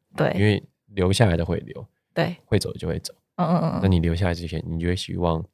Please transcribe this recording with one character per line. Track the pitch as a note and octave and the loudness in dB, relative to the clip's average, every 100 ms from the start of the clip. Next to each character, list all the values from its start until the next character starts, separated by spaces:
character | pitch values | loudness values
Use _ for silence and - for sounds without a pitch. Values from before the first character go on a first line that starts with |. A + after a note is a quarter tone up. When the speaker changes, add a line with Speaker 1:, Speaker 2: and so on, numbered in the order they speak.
| _ - | _ -4
Speaker 1:
对。 | - F#2 | -2 2
Speaker 2:
因 | G#2 | 2
为 | G2 - _ _ | 2 -2 _ _
留 | G2+ F#2 | 0 2
下 | F#2+ G#2+ | 4 4
来 | E2+ | 2
的 | F2 | 0
会 | E2 | -4
留。 | - - - _ _ | -6 -14 -16 _ _
Speaker 1:
对。 | - - F3 | -4 -4 -6
Speaker 2:
会 | _ G#2 | _ -2
走 | - | -2
的 | - | -6
就 | D#2+ | -6
会 | D#2+ | -6
走。 | - - _ - | -8 -16 _ -4
Speaker 1:
嗯， | E3 | 0
嗯， | F3 | 0
嗯， | E3 - | 0 0
嗯。 | |
Speaker 2:
那 | F#2+ | 4
你 | F2 | 4
留 | E2+ | 4
下 | E2 F#2 | 2 0
来 | |
之 | E2+ E2+ | -2 -4
前， | E2 D#2+ | -8 -6
你 | E2 | -4
就 | F2 | -2
会 | F2+ | -2
希 | - F#2 | -4 -2
望 | F2 E2 - | 0 0 -4